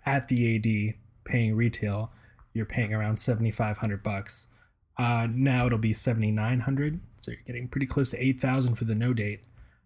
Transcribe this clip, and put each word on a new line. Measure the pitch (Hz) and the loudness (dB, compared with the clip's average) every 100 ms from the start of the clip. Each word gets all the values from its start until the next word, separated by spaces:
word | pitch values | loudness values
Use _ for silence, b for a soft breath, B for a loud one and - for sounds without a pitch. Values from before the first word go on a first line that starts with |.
at | - 135 - | -2 -2 0
the | 123 117 113 | 2 4 2
A | |
D, | 113 107 107 - - _ | 2 0 0 -4 -14 _
paying | - 123 113 110 | -2 0 2 2
retail, | 117 - 104 101 110 b b b - | 2 0 -2 -2 -4 b b b -10
you're | - 110 | -6 -4
paying | - 107 | -2 0
around | 107 107 107 | 0 0 0
seventy-five | - 113 113 - 107 104 | 0 0 0 0 -2 -2
hundred | 110 98 | -2 -2
bucks. | 107 101 104 - - b b b _ - | -4 -6 -6 -12 -14 b b b _ -2
Uh, | 120 117 117 | 0 2 0
now | 120 135 127 123 | 2 2 4 2
it'll | 117 | 2
be | 110 | 2
seventy-nine | 107 - 113 107 107 110 127 | 0 0 2 2 2 2 0
hundred, | 120 139 147 160 - - | 0 0 -2 -4 -10 -12
so | - | -12
you're | - - | -12 -10
getting | 120 123 | -10 -6
pretty | 139 135 | -4 0
close | - 135 | 0 0
to | - | 2
eight | 131 131 | 0 2
thousand | 131 131 127 | 0 2 2
for | 113 | 0
the | 113 | 0
no | 107 123 | 0 2
date, | 117 104 101 - b b b | 0 -2 -6 -14 b b b